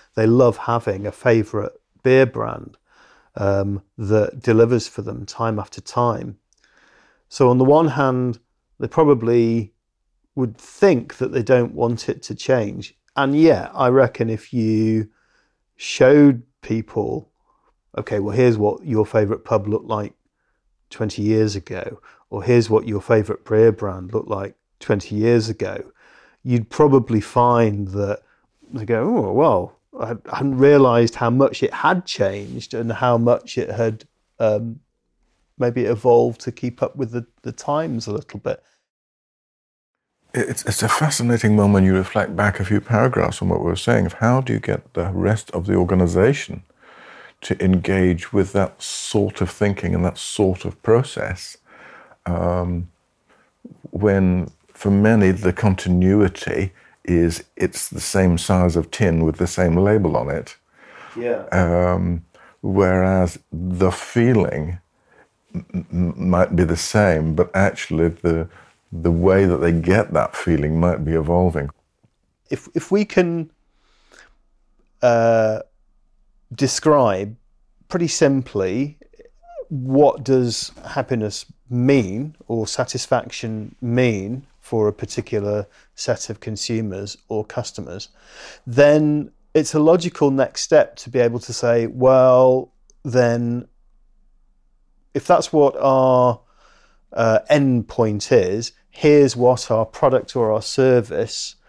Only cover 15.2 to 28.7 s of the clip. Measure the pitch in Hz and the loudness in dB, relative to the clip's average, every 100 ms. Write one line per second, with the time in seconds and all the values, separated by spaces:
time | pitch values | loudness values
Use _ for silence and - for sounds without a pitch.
15.2 | _ _ _ _ _ _ - - 131 147 | _ _ _ _ _ _ -12 2 6 8
16.2 | 143 123 120 _ - 113 110 - 107 151 | 8 4 -4 _ -8 -6 -6 -6 -4 -6
17.2 | - _ _ _ _ _ _ - 104 107 | -10 _ _ _ _ _ _ -12 -6 -6
18.2 | 98 101 127 110 104 - 165 110 107 113 | -4 2 2 4 0 -2 -4 -2 0 0
19.2 | 104 110 - 110 101 107 - 110 104 - | 0 -4 -2 -2 -2 -6 -4 -8 -8 -14
20.2 | _ _ _ _ _ _ _ - 110 - | _ _ _ _ _ _ _ -8 -8 -4
21.2 | 104 110 110 101 - 95 - 107 _ _ | 0 2 0 -2 -10 -12 -12 -14 _ _
22.2 | _ 104 107 120 107 110 - 101 - 113 | _ -10 2 2 4 0 0 -6 2 2
23.2 | 104 104 - 110 113 104 101 95 92 110 | 2 -6 -2 4 4 4 -6 -10 -6 -6
24.2 | - 101 98 - _ _ - 104 - 107 | -6 -8 -8 -14 _ _ -4 -4 -4 -2
25.2 | 110 120 110 104 95 98 - _ _ _ | 2 2 0 -6 -8 -10 -14 _ _ _
26.2 | _ _ 127 120 107 - 151 135 113 113 | _ _ -4 -4 -4 2 4 4 2 -2
27.2 | - - 120 120 113 101 98 98 101 101 | -2 0 2 4 2 0 -6 -6 -6 -6
28.2 | _ _ _ _ _ | _ _ _ _ _